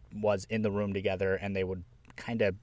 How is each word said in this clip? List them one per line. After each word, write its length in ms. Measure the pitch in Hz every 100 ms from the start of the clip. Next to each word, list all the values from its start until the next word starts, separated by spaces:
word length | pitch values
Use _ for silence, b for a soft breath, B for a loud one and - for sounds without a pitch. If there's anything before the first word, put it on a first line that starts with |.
| -
was 320 | 104 104 101 -
in 120 | 110
the 100 | 107
room 220 | 101 101
together 420 | 98 98 95 95 95
and 200 | 101 95
they 80 |
would 200 | 92 92 - - - -
kind 260 | - 117
of 140 | 104 98